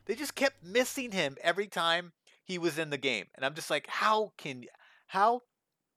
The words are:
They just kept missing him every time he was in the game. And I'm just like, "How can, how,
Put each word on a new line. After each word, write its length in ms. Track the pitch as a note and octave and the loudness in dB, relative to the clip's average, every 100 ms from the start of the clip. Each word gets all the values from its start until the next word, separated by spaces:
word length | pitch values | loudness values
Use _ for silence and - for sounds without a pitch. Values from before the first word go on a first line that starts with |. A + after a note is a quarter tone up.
| - | -8
They 80 | A3+ | -6
just 180 | D4 | -6
kept 300 | - C#4 - | 0 0 0
missing 480 | F3 A3 B3+ - B3 | -2 0 0 -2 -4
him 260 | G3 C#3+ C#3 | 0 0 0
every 260 | E3 F3 G3+ | 0 0 -2
time 460 | F#3 E3 E3+ F3 _ _ _ | 0 2 2 -2 _ _ _
he 140 | - F3+ | -8 0
was 220 | E3 D3+ | 0 0
in 100 | D#3 | -2
the 80 | C#3+ | -2
game. 300 | C3+ A2+ F2 - | 0 -2 -4 -4
And 100 | C3+ | -4
I'm 80 | |
just 160 | D#3 - | -4 -2
like, 180 | D3+ - | -2 -2
"How 460 | - G#3 A3 G#3 - | 0 2 2 0 -6
can, 280 | D#3 B2+ A#2+ - - _ - | -10 -10 -12 -20 -20 _ -6
how, 340 | F#3+ G#3+ B3 _ _ _ _ _ | 4 4 4 _ _ _ _ _